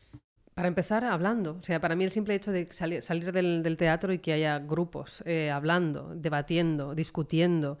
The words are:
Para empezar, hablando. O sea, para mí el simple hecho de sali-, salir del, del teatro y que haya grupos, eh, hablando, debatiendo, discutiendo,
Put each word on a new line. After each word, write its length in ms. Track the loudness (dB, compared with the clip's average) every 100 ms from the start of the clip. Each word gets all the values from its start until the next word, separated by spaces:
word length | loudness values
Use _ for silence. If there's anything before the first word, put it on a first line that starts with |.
| _ -20 _ _ _ -2
Para 140 | 0
empezar, 340 | 0 0 0
hablando. 540 | 2 0 2 0 -2 -4
O 40 |
sea, 180 | -2 0
para 140 | 0 2
mí 80 | 2
el 60 |
simple 220 | 0 0
hecho 200 | -2 0
de 120 | -2 -2
sali-, 340 | -4 -4 -4
salir 320 | -2 -2 0
del, 280 | 0 2 2
del 140 | 0 2
teatro 380 | 2 2 0
y 60 | -2
que 120 | 0
haya 260 | 0 2 0
grupos, 600 | -2 -2 -2 -4 -12 -10 -4
eh, 260 | -2 0
hablando, 640 | 0 2 2 2 -2 -6 -6
debatiendo, 800 | -2 -2 0 2 2 0 -2 -2
discutiendo, 800 | -2 -2 0 4 4 4 0 -4